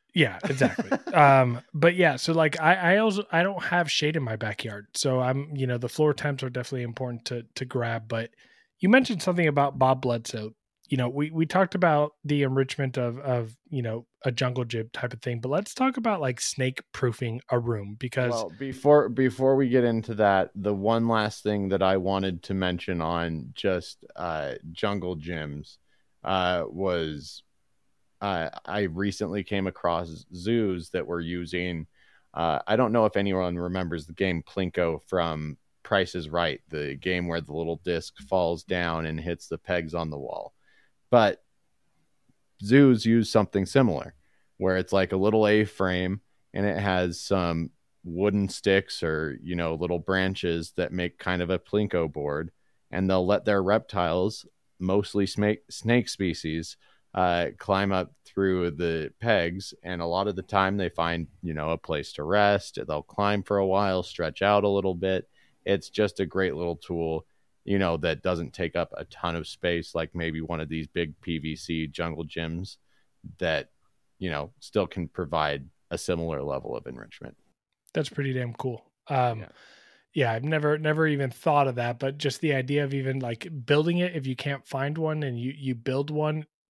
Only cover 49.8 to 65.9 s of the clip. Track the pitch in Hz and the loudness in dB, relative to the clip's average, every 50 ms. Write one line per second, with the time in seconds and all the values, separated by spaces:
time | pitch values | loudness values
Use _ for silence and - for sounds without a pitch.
49.8 | 87 85 87 85 80 - 95 95 92 95 95 - - 87 82 85 82 - - - | -2 -2 -4 -4 -2 0 0 2 2 0 -2 -2 -2 -2 -2 -2 -4 -6 -4 -4
50.8 | 87 - 87 90 87 85 - - - 92 90 87 87 85 92 87 - - - 107 | -4 -2 -2 -4 -4 -4 -6 -6 -4 -2 -2 0 0 0 -2 -2 -2 -2 0 0
51.8 | 107 - - 87 82 76 69 76 73 73 71 73 82 82 - _ _ _ _ _ | 0 0 0 -2 -2 -2 -4 -6 -4 -4 -4 -4 -6 -8 -12 _ _ _ _ _
52.8 | _ _ - 92 95 95 95 92 92 90 101 95 - 107 104 98 92 92 104 113 | _ _ -4 -2 2 2 2 2 4 2 2 2 2 2 2 2 4 4 2 2
53.8 | - - - 98 87 82 80 90 92 107 117 - - - _ _ _ _ _ - | 0 -2 -2 -2 0 0 2 0 0 0 -2 -6 -14 -20 _ _ _ _ _ -6
54.8 | 90 92 95 104 101 - - 104 98 92 - - 104 104 107 - _ - - - | -2 0 2 2 0 0 0 -2 -2 0 0 0 0 0 0 -2 _ -14 -14 -6
55.8 | - 110 120 123 113 - - - 98 90 76 - - 80 78 82 82 - - - | 0 2 2 2 2 0 -4 -4 -2 -2 -2 -4 -6 -6 -6 -6 -6 -8 -14 -18
56.8 | _ _ _ _ _ _ - 98 92 90 87 87 87 64 53 - - - 95 98 | _ _ _ _ _ _ -2 0 0 2 2 0 -2 -4 -6 -8 -4 0 0 0
57.8 | 101 98 98 92 87 - - _ _ - _ 98 98 95 92 92 87 87 76 76 | 2 2 0 0 -2 -4 -10 _ _ -8 _ 0 0 2 2 0 0 -2 -2 -2
58.8 | 87 85 82 80 78 - - _ 110 117 110 95 85 85 87 95 - - - - | -2 -2 -2 -2 -4 -8 -10 _ 0 2 2 2 2 0 -4 -6 -10 -12 -16 -14
59.8 | - 87 92 87 85 85 87 95 98 104 95 92 92 - 104 98 95 95 98 101 | -10 -8 -6 -4 -4 -2 0 0 0 -2 -4 -4 -6 0 2 2 4 2 2 0
60.8 | 92 85 - - 85 85 85 82 85 - - _ - 87 78 76 76 80 82 78 | -2 -2 -2 -2 -2 0 0 -2 -4 -8 -10 _ -8 -6 -6 -4 -2 -2 -4 -4
61.8 | - - 80 73 - - - - 76 80 95 104 104 101 101 98 - - - - | -4 -4 -4 -4 -4 -6 -10 -8 -4 0 2 4 4 4 4 2 -2 -6 -10 -10
62.8 | - 76 76 73 - - - - 101 101 104 101 92 - 104 101 98 95 92 98 | -6 -6 -6 -6 -6 -6 -2 0 0 2 0 0 -2 0 0 0 2 2 2 2
63.8 | 104 98 95 92 87 - - - 85 78 80 - 98 101 104 101 98 101 98 98 | 2 2 0 -2 -2 -4 -6 -6 -6 -6 -2 0 2 4 4 4 4 4 2 2
64.8 | 95 95 92 87 92 95 95 90 - _ _ _ _ _ _ _ _ - 98 95 | 0 0 -2 -2 -2 0 0 -2 -4 _ _ _ _ _ _ _ _ -2 0 0
65.8 | - - | -2 -4